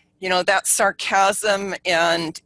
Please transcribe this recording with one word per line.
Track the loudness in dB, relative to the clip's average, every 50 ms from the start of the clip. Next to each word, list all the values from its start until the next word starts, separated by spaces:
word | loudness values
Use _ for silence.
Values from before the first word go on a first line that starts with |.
| _ _ _ _
You | -6 -2
know, | -2 0 2
that's | 2 2 0 2 0
sarcasm | 0 2 2 0 0 -2 -6 -2 0 2 2 2 2 0 0 -2 -2 -2 -2 -6 -8 -8 -4
and, | -2 0 2 2 2 0 0 -2 -6 -8 -10 -12